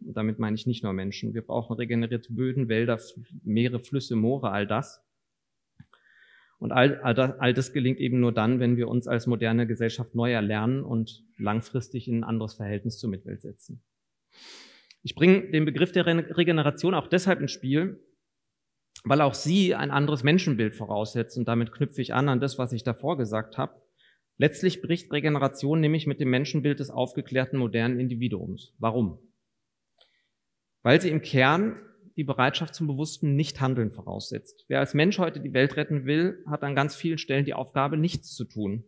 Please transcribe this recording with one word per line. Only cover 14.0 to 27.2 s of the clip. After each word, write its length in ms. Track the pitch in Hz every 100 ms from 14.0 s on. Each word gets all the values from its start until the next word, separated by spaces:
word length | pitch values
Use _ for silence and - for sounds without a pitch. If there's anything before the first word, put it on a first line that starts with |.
| _ _ _ - - - - - - _
Ich 120 | -
bringe 360 | - 170 190 -
den 140 | 156
Begriff 280 | 151 120 185
der 120 | 180
Re-, 320 | 170 165 - 170
Regeneration 580 | 175 165 147 147 170
auch 120 | 175 -
deshalb 340 | 180 190 165
ins 120 | 143
Spiel, 480 | - 131 147 190 - _ _ _ _ _ _ _ _ _ -
weil 160 | 120 143
auch 140 | 143
sie 400 | - 151 190 180
ein 160 | - 143
anderes 320 | 139 147 143
Menschenbild 520 | 139 180 170 117 110
voraussetzt. 640 | - 104 104 110 120 113 123
Und 100 | 120
damit 240 | 117 113
knüpfe 280 | - 143 -
ich 140 | 117
an, 140 | 120 143
an 120 | 123
das, 180 | 135 135
was 140 | 123
ich 100 | 117
davor 360 | 123 117 139 156
gesagt 380 | 110 107 107 -
habe. 220 | 143 - _ _ _ _ _ -
Letztlich 420 | 151 - 185 -
bricht 320 | - 170 -
Regeneration 680 | 147 151 147 135 - 139 165
nämlich 260 | 151 156 147
mit 120 | 139
dem 120 | 131
Menschenbild 500 | 127 143 151 143 143
des 100 | 131
aufgeklärten, 680 | - 127 -